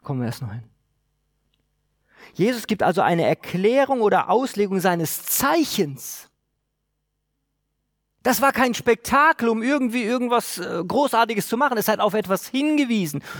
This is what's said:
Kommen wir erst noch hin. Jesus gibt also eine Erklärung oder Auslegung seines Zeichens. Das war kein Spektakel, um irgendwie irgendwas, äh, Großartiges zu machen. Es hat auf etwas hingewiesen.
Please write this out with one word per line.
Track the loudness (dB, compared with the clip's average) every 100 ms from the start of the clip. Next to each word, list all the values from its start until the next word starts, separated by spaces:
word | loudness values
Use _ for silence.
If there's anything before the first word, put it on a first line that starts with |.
Kommen | -8 -4
wir | -4
erst | -6
noch | -10
hin. | -12 -14 _ _ _ _ _ _ _ _ _ _ _ _ _ _ _ -16
Jesus | -2 0 0 -4
gibt | 0
also | 0 2
eine | 2 2
Erklärung | 2 0 -4 -2 2 2 2 2
oder | 2 2 2
Auslegung | 0 0 -2 -2 0
seines | 0 0 -2 -6
Zeichens. | -6 -2 2 2 0 0 -4 -4 -14 -14 -18 _ _ _ _ _ _ _ _ _ _ _ _ _ _ _ _ _ _ _
Das | -2 2
war | 2
kein | 2 0
Spektakel, | 0 0 0 2 4 4 4 0
um | 0
irgendwie | 0 0 0 -2
irgendwas, | -2 -2 0 0 -2 -8
äh, | -6 -6 -2
Großartiges | 0 2 2 2 0 -2
zu | 0
machen. | 0 0
Es | 0
hat | 0
auf | 0
etwas | 0 -2 -4 -2
hingewiesen. | -2 0 2 2 0 0 -4 -10